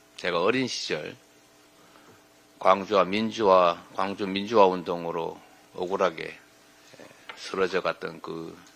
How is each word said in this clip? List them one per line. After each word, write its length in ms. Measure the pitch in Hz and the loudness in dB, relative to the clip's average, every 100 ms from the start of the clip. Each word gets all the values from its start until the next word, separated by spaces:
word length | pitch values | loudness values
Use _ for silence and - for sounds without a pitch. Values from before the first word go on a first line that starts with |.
| _ - | _ -8
제가 240 | 92 85 | -4 0
어린 260 | 95 127 123 | 0 -2 -4
시절 500 | - - 80 82 - _ _ _ _ _ _ - - - - _ _ _ _ | -6 -6 -6 -8 -14 _ _ _ _ _ _ -20 -20 -20 -20 _ _ _ _
광주와 460 | 95 95 95 104 | 2 2 4 2
민주화, 800 | 90 104 110 107 104 92 87 85 - | 2 0 -2 0 4 6 6 2 -6
광주 320 | - 95 95 101 | -6 -4 -4 -4
민주화 380 | 98 101 113 95 | -4 2 6 6
운동으로 720 | 92 87 87 85 82 82 82 - - _ | 4 -2 -6 -4 -6 -6 -10 -18 -20 _
억울하게, 500 | - 90 95 92 80 | -8 -4 0 0 0
에, 140 | 80 - - _ _ _ - - - - - - | -10 -14 -20 _ _ _ -20 -20 -20 -20 -20 -16
쓰러져 460 | - 95 92 90 | -8 -2 0 0
갔던 400 | 85 82 90 80 | -2 -4 -8 -12
그 340 | 87 82 82 85 - | -12 -10 -12 -16 -20